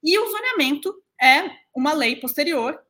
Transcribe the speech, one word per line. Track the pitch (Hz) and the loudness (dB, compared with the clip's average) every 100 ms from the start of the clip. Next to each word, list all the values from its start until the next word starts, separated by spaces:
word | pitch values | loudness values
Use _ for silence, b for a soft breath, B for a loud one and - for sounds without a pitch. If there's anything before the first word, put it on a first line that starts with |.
e | 311 381 | 2 0
o | 440 | 0
zoneamento | 415 466 453 269 294 370 - _ _ | -4 -4 0 0 -2 -6 -10 _ _
é | 254 277 359 - _ | 4 4 2 -10 _
uma | - 269 | -4 -2
lei | 311 233 247 | 0 0 -2
posterior | 254 262 294 311 233 - _ | -6 -2 -2 0 -4 -8 _